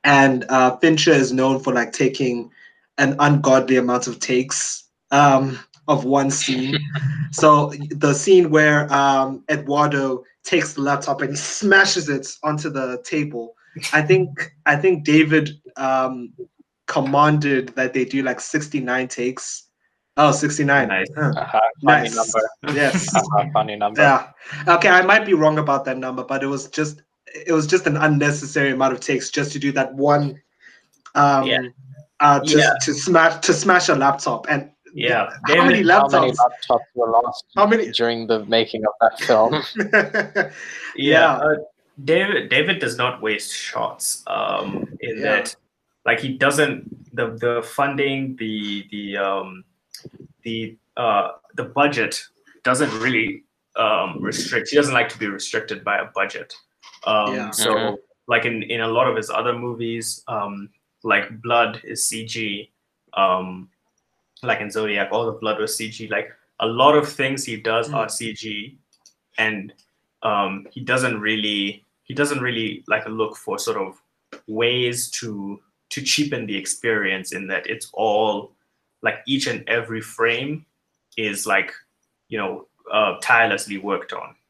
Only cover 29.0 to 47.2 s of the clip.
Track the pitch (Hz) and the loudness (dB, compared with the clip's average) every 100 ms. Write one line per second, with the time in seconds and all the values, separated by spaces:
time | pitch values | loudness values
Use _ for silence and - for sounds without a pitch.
29 | - 135 - 147 139 147 139 139 135 135 | -2 -2 -2 -4 -4 -4 -2 -2 -2 0
30 | 143 147 143 - _ _ - _ _ _ | 2 4 2 -6 _ _ -20 _ _ _
31 | - 143 143 135 135 127 123 _ - - | -6 2 4 4 2 0 -2 _ -20 -20
32 | - _ 147 139 151 147 131 135 - 139 | -20 _ 6 6 4 4 6 2 -2 -2
33 | - 175 165 160 - 156 196 180 - 143 | 2 6 4 4 0 2 4 4 4 2
34 | 135 135 147 113 - 147 147 _ _ 156 | 2 0 -4 -4 -2 -4 -4 _ _ -4
35 | 117 120 98 - - 170 - 160 170 185 | 0 0 -2 -6 2 6 6 6 6 6
36 | 139 135 127 123 123 - - 120 - 123 | 8 4 4 4 2 2 -2 -2 0 -4
37 | 113 117 120 - - - 208 226 185 - | 2 2 2 -8 -6 2 4 4 0 0
38 | 117 117 113 113 104 113 110 110 107 - | 0 -2 0 -2 2 0 2 -2 -4 2
39 | 113 - - 113 110 156 - 214 208 214 | 2 2 2 4 4 2 -4 -6 2 2
40 | 202 214 - 202 - - - - - - | 2 -4 -4 -4 -4 -6 -16 -14 -14 -4
41 | 139 156 135 139 151 151 - _ _ - | 4 6 6 4 0 0 -4 _ _ -10
42 | 135 170 196 180 - 131 156 190 123 120 | 0 2 2 -2 0 2 2 0 -2 -2
43 | 123 123 107 104 - - - - 113 - | -4 -2 -4 -4 -6 -10 -8 -6 -6 -6
44 | - - - 50 50 50 - - - - | -8 -8 -6 -4 -2 -4 -4 -8 -10 -10
45 | 123 110 107 104 - - _ _ _ _ | -10 -6 -2 -2 -2 -14 _ _ _ _
46 | 117 113 135 131 139 147 143 135 - - | -2 -2 -4 0 0 2 0 -2 -12 -20
47 | - 120 | -14 -8